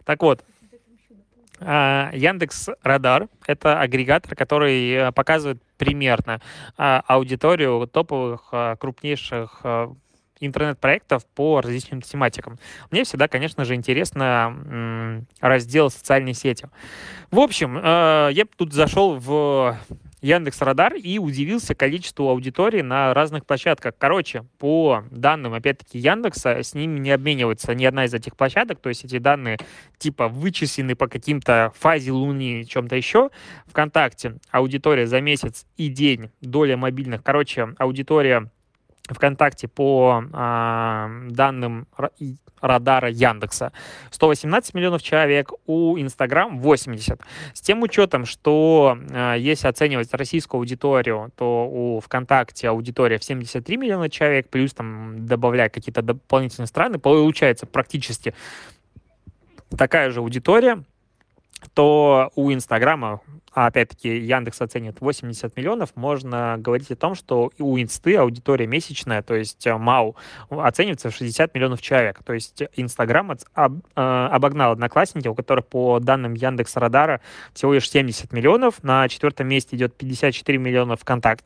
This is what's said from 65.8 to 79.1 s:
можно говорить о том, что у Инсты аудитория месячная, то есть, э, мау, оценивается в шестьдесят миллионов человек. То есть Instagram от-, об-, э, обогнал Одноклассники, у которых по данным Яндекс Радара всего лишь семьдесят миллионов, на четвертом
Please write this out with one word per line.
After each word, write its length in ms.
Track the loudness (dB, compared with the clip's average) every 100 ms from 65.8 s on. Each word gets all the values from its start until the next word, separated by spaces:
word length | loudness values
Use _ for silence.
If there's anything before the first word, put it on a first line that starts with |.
| -6
можно 640 | -6 -4 -4 -4 -4 -4 -4
говорить 320 | -2 -2 -2
о 60 | -4
том, 180 | -4
что 360 | -4 -2 0 0 -2
у 200 | -2 -2
Инсты 380 | -2 -4 2 4
аудитория 500 | 4 0 0 0 0
месячная, 560 | -4 -6 -10 -6 -6
то 120 | -2
есть, 320 | -4 -4 -6 -4
э, 100 | 0
мау, 400 | 2 2 2 -4 -18 -20 -12
оценивается 600 | -2 0 0 -2 -2 -6
в 40 |
шестьдесят 400 | -8 -6 -2 -2
миллионов 280 | 0 -2 -2
человек. 400 | 0 2 2 -2
То 80 | -8
есть 300 | -8 -8 -10 -8 -6
Instagram 560 | -8 -4 0 0 0
от-, 140 | -8 -8
об-, 280 | 0 0 0 -8
э, 340 | -2 0 0 2
обогнал 400 | 2 2 2 2
Одноклассники, 560 | 2 0 0 0 -2 -4
у 60 |
которых 320 | -6 0 0 0
по 320 | -2 2 2
данным 340 | 2 0 0
Яндекс 420 | -2 -2 -2 -4 -2
Радара 440 | 2 4 2 0 -8 -20 -20
всего 200 | -2 2
лишь 140 | 2 2
семьдесят 440 | 0 0 -4 -8
миллионов, 500 | 0 4 4 2 0
на 260 | 0 2
четвертом 400 | 2